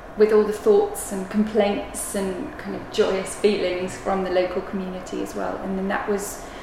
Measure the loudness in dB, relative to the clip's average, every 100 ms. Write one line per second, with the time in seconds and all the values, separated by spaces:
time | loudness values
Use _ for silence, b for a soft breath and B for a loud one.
0 | -8 4 6 6 4 2 6 6 4 -2
1 | -6 -6 -2 0 2 4 2 0 -4 -8
2 | -6 -4 -4 -4 -8 -10 -10 -10 -2 2
3 | 2 2 -2 2 2 4 0 0 -4 -4
4 | -2 0 2 2 2 -2 -4 -6 -6 -8
5 | -8 -6 -6 -4 -4 -4 -4 -2 -2 -2
6 | -2 -2 -4 -10 B B